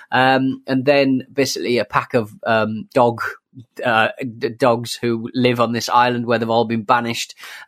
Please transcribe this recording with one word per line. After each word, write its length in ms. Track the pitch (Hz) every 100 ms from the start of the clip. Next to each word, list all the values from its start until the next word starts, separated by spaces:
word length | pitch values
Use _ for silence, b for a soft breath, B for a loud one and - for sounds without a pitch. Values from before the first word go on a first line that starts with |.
| B
Um, 520 | 123 131 135 131 131 -
and 180 | 131
then 440 | 127 143 139 131 -
basically 460 | - 131 - 87 120
a 60 |
pack 300 | 104 135 -
of, 200 | 127 107 107
um, 440 | - 113 107 110 101
dog, 280 | 135 120 117 - - _ 131 113 -
uh, 240 | 127 110 110 - 131 113
d-, 120 | 120
dogs 480 | 117 131 117 120 -
who 300 | 120 117 113
live 280 | 131 123 123
on 100 | 117
this 140 | 117 -
island 380 | 113 123 120 120
where 140 | 117
they've 100 | 113
all 140 | 113
been 180 | 113 117
banished. 540 | 104 123 117 117 - - B B